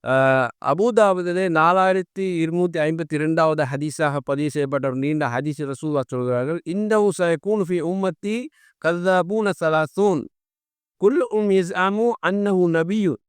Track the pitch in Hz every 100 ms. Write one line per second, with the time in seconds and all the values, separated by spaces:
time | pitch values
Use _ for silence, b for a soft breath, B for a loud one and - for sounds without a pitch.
0 | 120 131 135 131 120 - - 156 226 220
1 | 202 185 175 175 190 160 165 185 190 190
2 | 180 - 190 175 160 170 180 165 151 160
3 | 160 151 156 160 160 156 131 139 151 -
4 | 151 143 131 139 151 151 139 139 135 127
5 | 139 156 139 123 147 143 139 135 156 147
6 | 127 127 123 123 131 165 - 185 214 214
7 | 208 180 175 160 196 214 170 180 160 190
8 | 190 156 202 226 294 b b b 160 175
9 | 180 185 170 214 208 180 160 156 156 -
10 | 202 165 - _ _ _ _ _ _ _
11 | 190 285 247 214 208 190 175 185 190 208
12 | 233 226 165 202 202 185 175 165 165 214
13 | 190 120